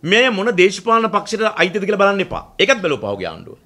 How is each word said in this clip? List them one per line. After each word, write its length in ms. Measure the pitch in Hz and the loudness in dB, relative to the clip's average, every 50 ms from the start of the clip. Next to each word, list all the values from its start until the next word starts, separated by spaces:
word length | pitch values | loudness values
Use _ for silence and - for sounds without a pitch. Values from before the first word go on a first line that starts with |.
| - | 0
මෙය 260 | 156 190 226 254 262 | 2 4 4 4 4
මොන 200 | 233 190 196 233 233 | 2 0 0 0 4
දේශපාලන 560 | 175 180 196 196 - - 233 226 226 226 220 | 4 4 4 4 0 0 2 2 2 2 2
පක්ෂයට 360 | - 208 - - 220 202 220 214 - | -2 -2 -2 -2 -4 -2 -2 -2 0
අයිතිද 280 | - 175 190 190 214 190 | 0 0 0 0 -4 -2
කියලා 160 | 190 208 190 196 | -2 0 2 2
බලන්න 180 | 196 202 196 | 2 2 0
එපා. 220 | 185 - - 80 - - - _ | -2 -4 -4 -10 -10 -12 -14 _
ඒකත් 220 | 190 214 269 233 185 | -2 -2 -2 0 0
බැලුවා 300 | 165 143 113 110 101 101 | -4 -4 -2 -4 -6 -6
පහුගිය 160 | 95 90 85 | -6 -6 -8
ආණ්ඩුව. 280 | 80 85 87 - - _ _ | -10 -10 -16 -20 -20 _ _